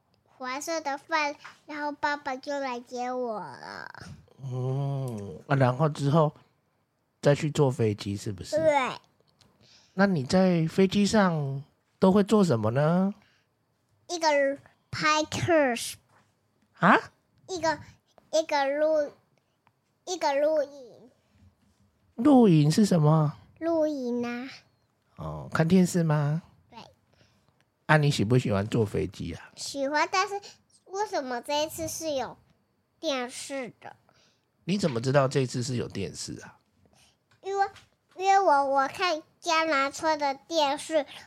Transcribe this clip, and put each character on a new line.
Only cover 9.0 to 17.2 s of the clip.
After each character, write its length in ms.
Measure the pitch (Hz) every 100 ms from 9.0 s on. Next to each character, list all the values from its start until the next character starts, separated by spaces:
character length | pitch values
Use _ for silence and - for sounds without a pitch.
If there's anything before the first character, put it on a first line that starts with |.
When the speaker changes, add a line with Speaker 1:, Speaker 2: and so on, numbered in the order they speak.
| _ _ _ _ _ _ _ _ _
Speaker 2:
那 120 | - 196
你 180 | 175
在 420 | 131 185 190 170 160
飞 200 | - 190
机 180 | 208 196
上 580 | 208 190 160 139 139 - _ _ -
都 120 | 190
会 120 | 202
做 200 | 196 220
什 160 | 180 117
么 120 | 107
呢？ 420 | 123 151 175 196 - _ _ _ _ _ _ _ _ -
Speaker 1:
一 100 | 349
个 80 | 320 285 277 277 - _ _
拍 340 | - 311 311
课。 500 | 311 - - 330 269 233 - - _ _ _ _ _ _ _ -
Speaker 2:
啊？ 180 | 170 294 - _